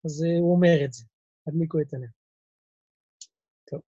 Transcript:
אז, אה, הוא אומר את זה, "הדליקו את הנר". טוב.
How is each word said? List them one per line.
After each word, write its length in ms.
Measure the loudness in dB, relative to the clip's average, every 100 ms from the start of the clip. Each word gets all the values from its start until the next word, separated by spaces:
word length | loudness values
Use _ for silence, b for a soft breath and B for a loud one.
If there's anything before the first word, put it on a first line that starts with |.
| -10
אז, 180 | -4
אה, 160 | 0 2
הוא 160 | 2 4
אומר 300 | 6 4 0
את 80 |
זה, 100 | -8 -20 _ _ _ -6
"הדליקו 340 | -4 -2 -2
את 120 | -4
הנר". 140 | -8 -14 -18 _ _ _ _ _ _ _ _ _ _ -20 _ _ _ _
טוב. 120 | -14